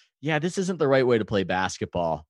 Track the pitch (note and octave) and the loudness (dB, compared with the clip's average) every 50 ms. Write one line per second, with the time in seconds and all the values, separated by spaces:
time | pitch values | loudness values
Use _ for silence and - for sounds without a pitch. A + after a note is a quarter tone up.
0 | _ _ _ - C3 D3+ D#3+ D3+ D3+ F3+ - G3+ F#3+ F3+ G3 D3+ D#3+ C3+ C#3 C3+ | _ _ _ -10 -6 -2 -2 -2 -2 -2 -2 -2 -4 -2 -2 0 2 4 4 4
1 | B2+ B2 B2 A2 G#2 - A2+ G2+ F#2+ E2+ F#2 F2+ F#2 F#2 - - A2 - - F2+ | 4 4 2 2 0 0 0 -2 0 0 0 0 0 -2 -4 -6 -8 -6 -4 -2
2 | E2+ E2 D#2+ D2+ - | -2 -2 -2 -4 -6